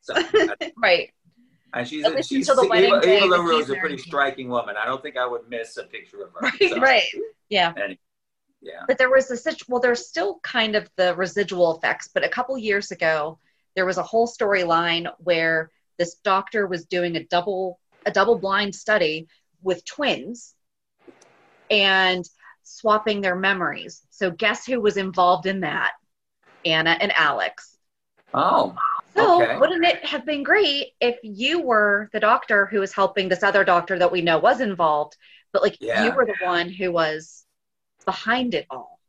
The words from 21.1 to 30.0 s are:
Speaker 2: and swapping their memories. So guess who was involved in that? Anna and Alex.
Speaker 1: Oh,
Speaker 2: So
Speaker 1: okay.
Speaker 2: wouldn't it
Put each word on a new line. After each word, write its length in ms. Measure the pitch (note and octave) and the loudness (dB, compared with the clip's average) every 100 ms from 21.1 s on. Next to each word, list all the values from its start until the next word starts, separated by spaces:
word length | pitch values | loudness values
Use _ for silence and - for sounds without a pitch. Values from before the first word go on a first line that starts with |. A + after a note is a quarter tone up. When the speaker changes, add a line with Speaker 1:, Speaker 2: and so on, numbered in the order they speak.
| _ _ _ _ _ _ | _ _ _ _ _ _
Speaker 2:
and 560 | G#3+ G3 F#3+ F#3 F#3 F3 _ - - | 2 4 4 2 0 -6 _ -20 -20
swapping 580 | - - A3 G#3+ A3 G3+ | -20 -4 0 2 2 -2
their 140 | G3 F3+ | -2 0
memories. 680 | F#3+ F#3+ D#3+ - F3+ - _ | 0 0 -2 -6 -14 -20 _
So 220 | - F#3+ | -4 -4
guess 340 | E3+ G#3+ A3+ - | 0 -2 -2 -4
who 140 | B3+ | 0
was 160 | G#3 G3 | 0 0
involved 480 | F#3+ F#3 F3+ F3+ F3 | -4 2 4 4 0
in 160 | G3 | -4
that? 300 | E3 D#3 D#3 - _ _ _ _ _ _ E3+ | -4 -2 -4 -6 _ _ _ _ _ _ -2
Anna 320 | D#3+ E3 E3 | 0 2 0
and 120 | G3+ | 0
Alex. 640 | - D3+ B2 F2+ - - _ _ _ _ _ _ | 2 2 0 -4 -6 -20 _ _ _ _ _ _
Speaker 1:
Oh, 420 | C3 E3+ - - - - - - F#4+ | -2 2 2 0 -2 -4 -4 -4 2
Speaker 2:
So 260 | A4 F4 | 4 6
Speaker 1:
okay. 140 | A3+ - | 4 2
Speaker 2:
wouldn't 280 | D4+ F4 E4+ | 2 4 2
it 200 | - | 0